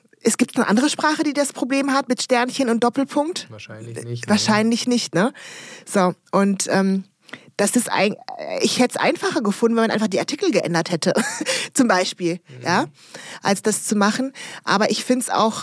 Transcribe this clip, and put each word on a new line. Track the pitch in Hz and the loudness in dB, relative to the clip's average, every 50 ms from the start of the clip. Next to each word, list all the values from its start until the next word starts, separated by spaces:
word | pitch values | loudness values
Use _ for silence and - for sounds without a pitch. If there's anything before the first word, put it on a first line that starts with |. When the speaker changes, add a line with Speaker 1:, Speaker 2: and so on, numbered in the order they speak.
| _ _ _ _ - | _ _ _ _ 0
Speaker 1:
es | 226 - - | 0 2 2
gibt | 254 - - | 0 0 2
eine | 269 226 | 0 2
andere | - 196 226 262 294 | 2 4 2 2 2
Sprache, | - - 349 302 311 285 311 | 0 0 0 0 0 0 -2
die | 294 269 | -2 0
das | 294 285 277 - | 0 0 -2 -2
Problem | - 285 240 269 277 277 277 262 | -4 -4 0 0 0 0 2 0
hat | 277 269 - | 0 2 0
mit | 254 - - | -2 -2 0
Sternchen | - 254 240 247 254 - - 269 233 | 0 2 2 2 0 0 -2 0 2
und | 233 226 240 | 2 2 2
Doppelpunkt? | 240 - 277 277 269 - 294 285 320 359 - - - | 2 2 0 -2 0 0 0 0 0 -2 -8 -10 -12
Speaker 2:
Wahrscheinlich | 117 101 - - 110 107 113 117 117 - - | -16 -18 -16 -16 -16 -14 -14 -12 -12 -12 -8
nicht, | 117 120 120 - | -8 -8 -6 -2
ne? | - | 0
Speaker 1:
Wahrscheinlich | 208 208 - - 214 208 220 226 233 226 - 247 | 2 2 4 2 2 4 4 2 2 0 0 0
nicht, | 247 233 - - - | 0 0 0 0 0
ne? | 165 196 269 294 - - - - - - - - - - | 0 0 0 0 -6 -18 -18 -18 -18 -18 -18 -18 -18 -12
So, | - - 202 180 180 - _ _ - - | -2 0 2 2 2 0 _ _ -2 2
und, | 196 196 202 196 190 - - | 2 4 2 2 0 -2 0
ähm, | - 190 196 190 190 190 190 _ _ _ _ - - - - - _ | 0 2 2 2 0 -2 -4 _ _ _ _ -20 -20 -20 -20 -14 _
das | - 202 208 - | 0 0 2 2
ist | 247 - - | 2 0 2
ein-, | 190 - 190 208 - - - - - - 78 71 92 - - | 0 0 0 0 -2 -4 -12 -16 -14 -12 -10 -8 -4 -2 0
ich | - - - | 0 2 2
hätte | 247 247 - | 2 2 2
es | - | 0
einfacher | 131 208 320 - - 392 - 302 | 0 0 0 0 -2 -2 -2 0
gefunden, | 233 202 196 - 240 226 233 | 0 0 0 2 2 2 4
wenn | 226 226 | 4 2
man | 226 - | 2 2
einfach | 214 220 202 | 0 0 0
die | - - | 0 -2
Artikel | 160 - 277 - 403 359 | -2 -2 -4 -2 0 2
geändert | 233 180 - 165 175 160 165 - | 2 2 2 2 0 0 0 0
hätte, | 175 156 - 180 - 208 - - - - - | -2 -2 0 0 2 2 0 -2 -4 -6 -4
<laughs> | - - - - - - | -4 -4 -4 -4 -4 2
zum | - 254 | 2 4
Beispiel, | 220 196 180 185 - - - 185 165 170 175 _ - | 4 4 2 2 -2 -4 -4 -4 -4 -4 -4 _ -18
Speaker 2:
Mhm. | 135 127 120 | -16 -8 -2
Speaker 1:
ja, | 135 175 214 302 - - _ - - - - - - - - - | 0 2 2 0 -2 -6 _ -20 -20 -20 -18 -18 -16 -14 -6 0
als | - 202 190 - | 0 0 0 0
das | 214 202 - - | -2 -2 -2 -2
zu | - 214 | -2 0
machen. | 208 202 208 214 - 254 269 - - - - - - - | 2 2 2 2 0 -4 -6 -6 -10 -16 -14 -14 -10 -2
Aber | - 175 202 214 - | 0 2 2 2 2
ich | 208 - - | 0 -2 0
find's | - 254 254 240 - | 0 0 0 0 -2
auch, | 95 - 208 226 214 - | 0 2 2 2 0 -2